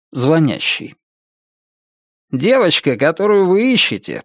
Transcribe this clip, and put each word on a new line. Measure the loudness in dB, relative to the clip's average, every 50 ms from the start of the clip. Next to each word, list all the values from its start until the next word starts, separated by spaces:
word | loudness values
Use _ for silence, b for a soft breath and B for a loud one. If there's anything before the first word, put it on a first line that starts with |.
| _ _
Звонящий. | -6 -2 0 2 2 2 2 0 0 -4 -4 -6 -6 -6 -8 -14 -18 _ _ _ _ _ _ _ _ _ _ _ _ _ _ _ _ _ _ _ _ _ _ _ _ _ _ _
«Девочка, | -6 -2 0 2 2 2 2 2 0 0 0 -2 -2
которую | 0 0 0 0 0 0 2 2 2 2
вы | 2 2 2 2 2 0
ищете, | 0 0 -2 -4 -6 -8 -10 -10 -12